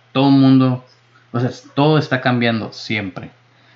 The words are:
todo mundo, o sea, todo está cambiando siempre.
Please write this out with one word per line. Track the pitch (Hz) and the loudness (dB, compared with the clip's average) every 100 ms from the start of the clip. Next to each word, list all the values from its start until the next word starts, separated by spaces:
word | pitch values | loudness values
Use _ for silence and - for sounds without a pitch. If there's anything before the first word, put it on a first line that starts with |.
| _ | _
todo | 135 139 | 0 2
mundo, | 139 135 131 131 127 - _ _ _ _ | 4 6 4 2 -2 -10 _ _ _ _
o | 120 | -6
sea, | 123 - - | -6 -8 -8
todo | 139 151 156 | -2 2 2
está | - 127 | 0 -4
cambiando | 127 123 120 113 101 | -2 -2 -2 -2 -8
siempre. | - - 107 95 82 - _ _ _ _ | -12 -8 -8 -8 -12 -16 _ _ _ _